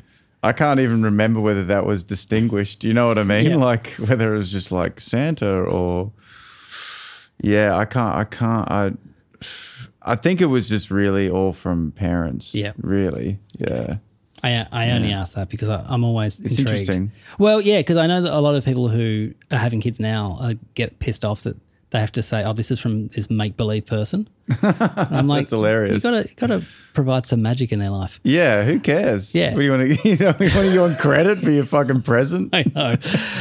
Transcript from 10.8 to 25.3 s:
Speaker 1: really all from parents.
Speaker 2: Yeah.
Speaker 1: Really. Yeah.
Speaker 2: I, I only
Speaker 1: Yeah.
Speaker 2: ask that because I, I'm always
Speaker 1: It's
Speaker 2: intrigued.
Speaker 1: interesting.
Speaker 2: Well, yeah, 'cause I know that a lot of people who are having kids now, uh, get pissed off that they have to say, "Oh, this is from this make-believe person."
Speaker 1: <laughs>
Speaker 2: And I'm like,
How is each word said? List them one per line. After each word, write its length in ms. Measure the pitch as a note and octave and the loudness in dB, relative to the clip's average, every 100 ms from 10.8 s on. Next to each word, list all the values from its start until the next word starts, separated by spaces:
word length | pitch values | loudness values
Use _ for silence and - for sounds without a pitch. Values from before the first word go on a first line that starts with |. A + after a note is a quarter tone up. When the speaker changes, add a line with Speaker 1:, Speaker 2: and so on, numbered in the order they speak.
| - | -2
Speaker 1:
really 380 | G2 G2+ G2 F#2+ | 0 2 2 0
all 220 | F#2 F#2+ | 0 0
from 400 | F2 F2+ E2+ D#2+ | -2 -4 -2 -2
parents. 600 | - F2+ F2 E2 A#1+ - | -4 -2 -2 -4 -6 -8
Speaker 2:
Yeah. 180 | G#2+ G2+ - | -6 -6 -6
Speaker 1:
Really. 600 | - G2 F#2+ - B1 G2+ - - | -4 -2 -2 -2 -6 -8 -12 -8
Yeah. 380 | - A#1+ A1+ G#2 - _ _ _ | -4 -4 -4 -8 -12 _ _ _
Speaker 2:
I, 240 | B2+ A#2 A2 | -4 -2 -4
I 180 | A#2 A#2 | -4 0
only 200 | A#2+ A2 | 0 0
Speaker 1:
Yeah. 100 | G2 | -4
Speaker 2:
ask 160 | F#2 G#2 | -6 -8
that 140 | F#2+ | -8
because 180 | - G#2+ | -6 -4
I, 160 | G#2 G#2+ | -4 -4
I'm 160 | B2 | -2
always 360 | A#2 A2+ G#2+ - | 0 0 -2 -4
Speaker 1:
It's 180 | A3+ B2+ | -4 0
Speaker 2:
intrigued. 220 | B2+ G#2+ | 0 0
Speaker 1:
interesting. 320 | G2 F#2 G2 - - - | -2 -2 -4 -8 -12 0
Speaker 2:
Well, 220 | G#3 G#3+ | 4 4
yeah, 220 | G3+ G#3 | 4 2
'cause 160 | D3+ E3+ | 2 2
I 80 | E3 | 2
know 160 | F3+ | 2
that 120 | F3 D3+ | 2 2
a 40 | |
lot 140 | D3 | 2
of 100 | C#3+ | 2
people 240 | C3 B2+ A#2+ | 0 0 0
who 460 | A2+ A2+ G#2+ G#2+ - _ | 0 0 -2 -4 -8 _
are 80 | B2+ | -2
having 220 | A#2 A2 | 0 -2
kids 180 | A#2 A2 | -4 -4
now, 380 | A2 A2 G2+ E2+ | -2 -2 -4 -4
uh, 140 | A#2+ A2+ - | -6 -6 -8
get 240 | - A2+ - | -6 -6 -4
pissed 260 | - G#2+ G#2+ | -6 -4 -4
off 160 | G#2 | -4
that 140 | A#2 - _ _ _ | -6 -10 _ _ _
they 80 | A2+ | -2
have 140 | G#2+ | -2
to 100 | - | -2
say, 220 | - A2 | -2 -2
"Oh, 80 | G#2 | -2
this 180 | G#2+ G#2+ | -2 -2
is 80 | A#2+ | -2
from 280 | A#2+ G#2+ G#2+ | -2 -4 -4
this 200 | - G#2 | -8 -4
make-believe 540 | A2 G#2+ - A2 G#2+ | -2 -2 -2 -2 -2
person." 440 | - G#2+ G#2+ F#3 G#3+ _ - | -2 -4 -2 -4 -6 _ -6
Speaker 1:
<laughs> 140 | B2 | 0
Speaker 2:
And 540 | G#3 E3+ - - E3 C#3+ | 0 2 0 0 -2 0
I'm 120 | |
like, 140 | C#3+ | 2